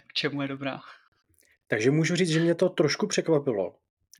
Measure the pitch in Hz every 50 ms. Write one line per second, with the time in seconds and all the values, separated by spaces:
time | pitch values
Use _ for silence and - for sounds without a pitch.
0 | _ - - - - 147 135 143 139 135 135 135 139 135 135 139 - - - -
1 | _ _ _ _ _ _ _ _ _ _ _ _ _ - - 107 110 131 147 156
2 | 160 147 180 165 190 165 156 160 170 170 170 170 185 185 - - 165 143 - -
3 | 214 190 - - - - 160 147 139 139 113 98 92 87 - _ _ _ _ _
4 | _ _ _